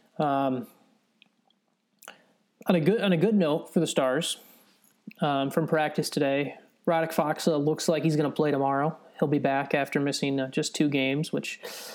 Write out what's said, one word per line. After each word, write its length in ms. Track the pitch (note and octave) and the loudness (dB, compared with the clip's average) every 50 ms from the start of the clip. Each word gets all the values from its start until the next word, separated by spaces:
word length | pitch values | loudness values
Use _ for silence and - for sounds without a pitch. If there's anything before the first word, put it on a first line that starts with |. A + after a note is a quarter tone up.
| _ _ _ - | _ _ _ -2
Um, 480 | D#3 C#3+ C#3 C#3 C3+ C3+ B2+ B2 A2 - - _ _ _ _ _ _ _ _ _ _ _ _ _ _ _ _ _ _ _ _ _ _ _ _ _ - - - _ _ _ _ _ _ _ _ - - | 0 0 2 2 0 0 0 -2 -6 -10 -16 _ _ _ _ _ _ _ _ _ _ _ _ _ _ _ _ _ _ _ _ _ _ _ _ _ -20 -20 -20 _ _ _ _ _ _ _ _ -6 0
on 80 | - F#3 | 2 2
a 60 | E3 | 2
good, 200 | D3 F3 A3 A#3 | 4 2 2 2
on 140 | G3+ G3 F3 | 2 2 2
a 20 | |
good 180 | D#3+ E3+ A3 G#3+ | 4 4 4 4
note 380 | G3 E3 D3 D3+ D#3+ - - | 4 4 2 0 -2 -2 -2
for 80 | - F3+ | 0 0
the 60 | D#3 | 0
Stars, 500 | - - D#3 C3+ B2+ B2+ D#3+ E3+ - - - - - - _ _ _ _ _ _ _ _ _ - - - - | 0 0 0 0 2 0 0 -2 -4 -6 -10 -14 -20 -20 _ _ _ _ _ _ _ _ _ -20 -16 -6 -2
um, 280 | D#3+ D3 C#3 C#3 C#3 C#3 | 0 0 0 0 -2 -2
from 160 | - E3+ D#3 | -2 -2 -2
practice 440 | - E3 D#3 D3+ D3+ - - D3+ - | 0 0 0 -2 -2 -2 -4 -4 -2
today, 460 | - C#3+ C#3+ C#3 C#3 C#3+ C#3+ - - - - _ _ _ - | -2 0 0 0 0 0 -2 -4 -8 -14 -20 _ _ _ -2
Radek 280 | F3+ E3 E3 D#3+ D#3 - | 0 0 0 0 -2 0
Faksa 480 | F3+ D3+ D3+ D#3 - - E3+ D#3 D3 C#3+ | 0 0 0 0 0 0 0 2 2 2
looks 240 | D#3 D#3 - - F3+ | 0 0 0 0 0
like 140 | D#3+ D3+ | 0 2
he's 140 | D#3 E3 D3+ | 2 2 2
gonna 140 | D3+ D3 C#3 | 2 0 0
play 200 | - - D3+ D3 | 0 0 0 2
tomorrow. 460 | C#3 C3+ C#3 C#3 C#3 C#3 D3 E3 D#3+ - - - - - | 2 2 2 2 2 2 0 0 -2 -6 -12 -12 -6 -2
He'll 80 | D#3+ C#3+ | 0 0
be 100 | D3 C#3+ | 2 2
back 360 | C3 C#3 C3+ C#3 C#3 - D#3 | 2 2 0 0 0 0 0
after 260 | C#3+ C#3 - - D3 | -2 0 0 0 0
missing, 400 | C#3 C#3+ C3+ - C#3+ C#3 C#3 C#3 | 0 0 -2 -2 0 0 0 0
uh, 80 | C3 C3 | -2 -2
just 260 | - D#3 D3 - - | -2 -4 -4 -2 0
two 140 | - D#3 D3 | 0 2 2
games, 440 | C#3+ C3+ C3 C3+ C#3 D3 D#3+ - | 2 2 0 0 0 -2 -2 -2
which 280 | - C#3+ - - - - - - - - - - | -4 -6 -6 -6 -10 -12 -12 -14 -14 -14 -14 -14